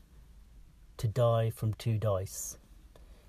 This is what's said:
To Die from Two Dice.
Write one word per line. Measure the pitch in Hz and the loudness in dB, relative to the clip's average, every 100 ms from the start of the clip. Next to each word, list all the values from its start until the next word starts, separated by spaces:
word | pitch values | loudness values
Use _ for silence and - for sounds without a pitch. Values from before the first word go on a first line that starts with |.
| - - - - - - - - - - | -20 -20 -20 -20 -20 -20 -20 -20 -20 -4
To | 113 | -2
Die | 110 117 117 113 | 4 4 4 2
from | - 110 | 0 -2
Two | 104 117 110 | -2 0 0
Dice. | 107 95 98 - - - - - - - - - | 2 0 -2 -8 -10 -12 -18 -20 -20 -20 -20 -20